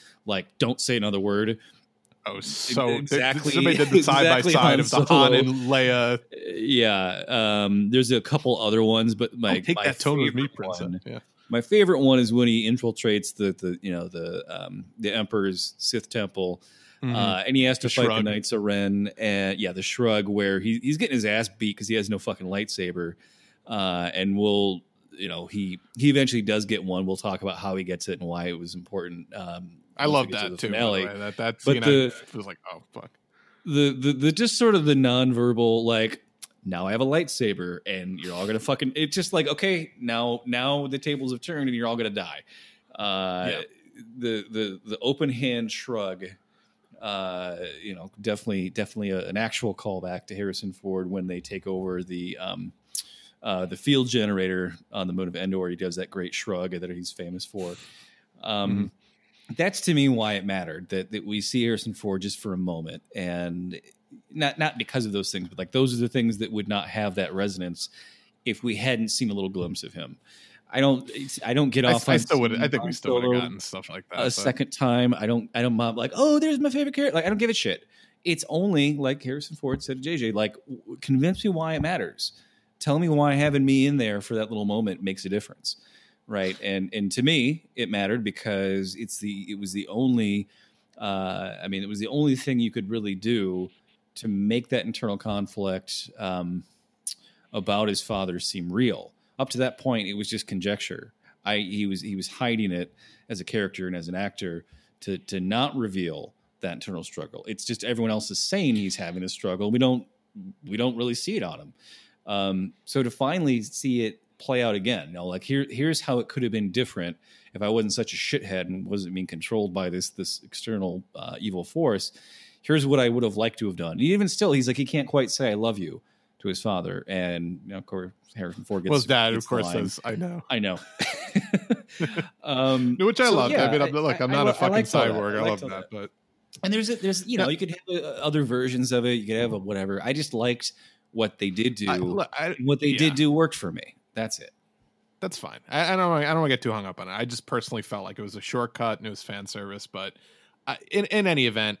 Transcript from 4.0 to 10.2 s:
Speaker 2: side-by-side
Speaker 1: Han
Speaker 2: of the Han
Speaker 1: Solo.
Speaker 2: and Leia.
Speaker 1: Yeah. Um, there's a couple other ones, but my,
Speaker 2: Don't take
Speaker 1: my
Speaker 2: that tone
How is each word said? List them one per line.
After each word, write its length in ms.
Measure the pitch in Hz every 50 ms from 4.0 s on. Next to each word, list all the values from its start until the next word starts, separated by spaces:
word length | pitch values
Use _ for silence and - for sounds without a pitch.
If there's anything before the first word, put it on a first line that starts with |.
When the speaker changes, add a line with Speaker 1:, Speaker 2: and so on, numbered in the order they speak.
| 147 156 135 139 156 165 165 127 123 180 156
Speaker 2:
side-by-side 20 |
Speaker 1:
Han 260 | 135 135 139 139 135
Speaker 2:
of 100 | 143 -
the 60 | -
Han 100 | 151 143
Speaker 1:
Solo. 260 | - 170 139 139 131 127 131
Speaker 2:
and 100 | 131 127 131 131 123 123
Leia. 500 | 135 131 127 127 123 123 120 120 123 117 - _ - - - - 87
Speaker 1:
Yeah. 680 | 101 110 131 139 120 117 110 101 95 92 90 92 - - - 127 117 110 107 104 104 101
Um, 260 | 101 101 101 104 101
there's 220 | 120 127 127 117 127
a 80 | 113
couple 400 | - - 147 151 - 127 120 -
other 220 | 113 107 107 113 110
ones, 340 | 110 113 113 113 117 110
but 200 | 104 120 113 -
my, 180 | 120 113 101 92
Speaker 2:
Don't 100 | 90 95
take 120 | - 175
Speaker 1:
my 80 | 160 151
Speaker 2:
that 120 | 143 127 -
tone 220 | - 147 147 143